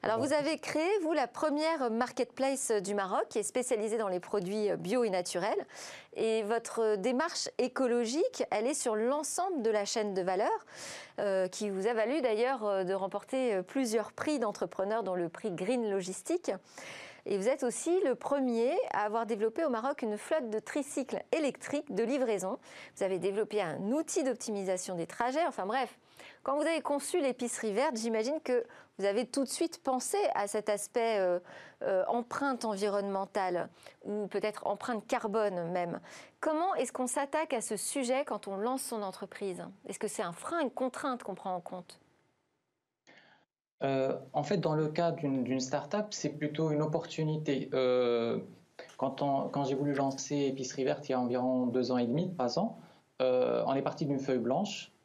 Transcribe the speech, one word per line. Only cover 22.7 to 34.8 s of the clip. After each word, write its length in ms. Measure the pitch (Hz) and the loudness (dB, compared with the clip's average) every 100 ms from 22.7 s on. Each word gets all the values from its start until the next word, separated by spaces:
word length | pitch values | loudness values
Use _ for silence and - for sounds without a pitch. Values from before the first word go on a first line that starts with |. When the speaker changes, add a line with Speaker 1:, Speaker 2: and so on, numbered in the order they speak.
| - - - | -18 -18 -4
Speaker 1:
Vous 60 | |
avez 160 | 196 185 | 0 0
développé 420 | 180 196 214 208 | 0 0 0 0
un 180 | 180 143 190 | -2 -2 0
outil 320 | 277 320 381 | 0 0 0
d'optimisation 720 | 269 233 - 202 190 185 - 180 | 0 -2 -4 -4 0 -2 -2 -4
des 100 | 165 | -4
trajets. 400 | - 240 269 339 | -2 0 2 0
Enfin 200 | 240 190 | 0 -2
bref, 320 | 240 247 - _ - - - | 0 -2 -6 _ -20 -20 -8
quand 140 | - 285 | -2 0
vous 100 | 302 | 2
avez 160 | 320 | 0
conçu 400 | - 285 - 359 | 0 -2 0 2
l'épicerie 520 | 277 - 240 - 220 | 2 0 -4 -2 -2
verte, 220 | 202 294 233 | 2 2 2
j'imagine 440 | 233 220 220 311 | 0 2 2 -2
que 220 | - 247 - - - - | 2 0 0 -12 -20 -2
vous 80 | 196 | 2
avez 220 | 202 240 | 2 0
tout 160 | - | 0
de 60 | 262 | 0
suite 340 | - 330 - | 0 -2 0
pensé 340 | - 254 - 392 392 | 0 0 2 2 2
à 140 | - 202 | 2 0
cet 200 | 214 214 | 0 0
aspect, 520 | 208 - 240 226 214 | 0 0 0 2 4
euh, 200 | 185 175 180 - - - | 4 2 -2 -18 -20 -6
euh, 200 | - 190 - | 0 2 4
empreinte 580 | 233 240 - 277 247 226 | 2 0 -2 0 0 -2
environnementale 1040 | 196 208 202 202 196 196 214 185 175 - - - - | 0 2 2 0 -2 -2 0 0 0 -2 -8 -20 -14
ou 220 | - 208 202 | -6 -4 -2
peut-être 400 | 208 214 208 - | 0 -2 -2 -2
empreinte 400 | 202 | -2